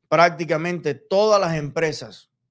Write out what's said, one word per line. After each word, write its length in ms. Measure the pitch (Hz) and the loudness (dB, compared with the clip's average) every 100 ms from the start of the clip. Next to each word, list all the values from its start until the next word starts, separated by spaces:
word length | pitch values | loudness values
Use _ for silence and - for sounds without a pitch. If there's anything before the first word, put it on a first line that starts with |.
| - | 0
prácticamente 840 | 156 175 160 160 156 175 175 147 123 | 4 4 2 -4 -4 -4 -4 -4 -6
todas 460 | - 190 214 202 | -2 2 4 2
las 140 | 180 160 | 2 -2
empresas, 760 | 143 165 160 - 110 - _ _ _ | -4 -2 -4 -4 -12 -20 _ _ _